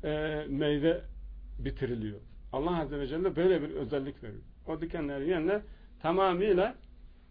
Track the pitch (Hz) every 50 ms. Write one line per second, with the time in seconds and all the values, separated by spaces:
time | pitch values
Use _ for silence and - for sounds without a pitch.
0 | - 156 151 151 156 156 156 151 151 143 139 139 151 147 147 143 143 165 170 180
1 | - - - - - - - - - - - - 117 - - - 135 117 123 113
2 | 107 107 101 98 - - - - - - - 131 147 170 175 170 156 135 147 143
3 | 143 127 147 165 185 190 143 147 170 190 185 156 143 156 160 156 143 113 151 139
4 | 135 143 139 - - 113 104 107 - - - - - - 160 156 165 170 175 170
5 | 151 143 143 139 139 160 185 165 156 170 202 208 208 - - - - - - -
6 | - 156 170 190 190 190 175 175 196 220 - 175 190 233 254 - - - - -
7 | - - - - - -